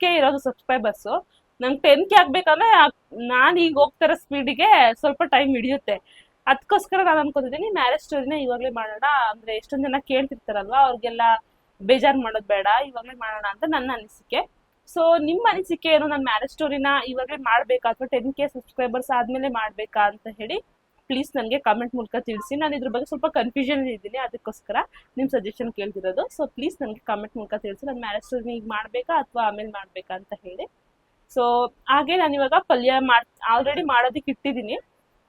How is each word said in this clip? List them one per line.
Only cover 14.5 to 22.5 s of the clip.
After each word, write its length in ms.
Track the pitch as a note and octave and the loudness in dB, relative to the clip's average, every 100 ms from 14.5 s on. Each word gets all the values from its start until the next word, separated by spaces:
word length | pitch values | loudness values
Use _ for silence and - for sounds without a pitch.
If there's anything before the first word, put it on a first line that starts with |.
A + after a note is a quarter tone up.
| _ _ _ _ | _ _ _ _
So 360 | F4 E4 E4+ | 0 4 4
ನಿಮ್ 300 | D4+ F4+ A#4 | 2 0 0
ಅನಿಸಿಕೆ 340 | F#4+ F#4+ E4+ D#4+ | 0 -4 -4 2
ಏನು, 180 | D#4 D4+ | 2 2
ನಾನ್ 180 | C#4+ | -2
ಮ್ಯಾರೇಜ್ 280 | C4 G#3+ C4 | -2 -4 -6
ಸ್ಟೋರಿನ 340 | - D4+ C#4+ C#4 C#4 B3 | -6 -4 -2 0 0 -2
ಇವಾಗ್ಲೇ 300 | B3+ B3+ D4 | -8 -8 -6
ಮಾಡ್ಬೇಕಾ 520 | B3+ A#3 A#3 B3+ A#3 | 2 2 2 0 0
ಅಥವಾ 180 | A#3 C4 | -4 -4
ಟೆನ್ 280 | C4 A#3+ | -4 -4
ಕೆ 140 | C4+ C#4 | -4 -6
ಸಬ್ಸ್ಕ್ರೈಬರ್ಸ್ 600 | B3+ - - B3 B3 B3 | -6 -12 -6 -4 -4 -2
ಆದ್ಮೇಲೆ 380 | B3 A#3 C4 C4+ | -2 -2 -4 -4
ಮಾಡ್ಬೇಕಾ 580 | A#3+ G#3+ - A3 A3 G#3 | -4 -6 -8 -6 0 0
ಅಂತ 200 | G#3+ A3+ G#3+ | 0 -16 -14
ಹೇಳಿ 200 | A3 F#4+ - _ _ _ _ | -8 -8 -10 _ _ _ _
ಪ್ಲೀಸ್ 260 | C4 D4 C4+ | -4 -2 -4
ನನ್ಗೆ 220 | A3 C#4 | -2 -2
ಕಾಮೆಂಟ್ 360 | A#3 G#3+ A#3+ | 0 0 -2
ಮೂಲಕ 220 | B3 A3 A#3+ | -8 -6 -6
ತಿಳಿಸಿ. 360 | B3 G#3+ - | -6 -8 -6